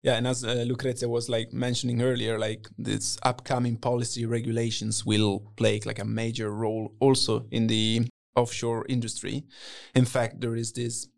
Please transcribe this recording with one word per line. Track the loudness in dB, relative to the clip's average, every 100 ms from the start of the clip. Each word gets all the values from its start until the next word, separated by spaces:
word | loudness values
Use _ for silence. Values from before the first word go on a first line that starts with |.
| 2
Yeah, | 2
and | 2
as, | 0
uh, | -2 -2 0
Lucrezia | -2 -2 -2 -2
was, | -2 0
like, | -2 -2
mentioning | -2 -2 0 0 2
earlier, | 2 2 0 0
like, | -2 -4 -10 -8
this | -4 -2 -2 0
upcoming | 0 -2 -2 0 0 0
policy | 0 0 0 -4 -2
regulations | -2 0 0 0 -2 -2 -2 2
will | 4 4 0 -6 0
play, | 2 2 -2
like, | -6
a |
major | -4 -2 -2 -4 -4
role | -2 -2 -2 -6 2
also | 6 6 4 0 0
in | 2 4
the | 4 4 4 2 _ _ 0
offshore | 2 0 -2 -2 -2
industry. | -2 -2 -6 -6 -8 -8 -18 -18 -18 -2 2
In |
fact, | 4 2 -2 -2
there | -4 -4
is | -6
this | -4 -6 -6 -10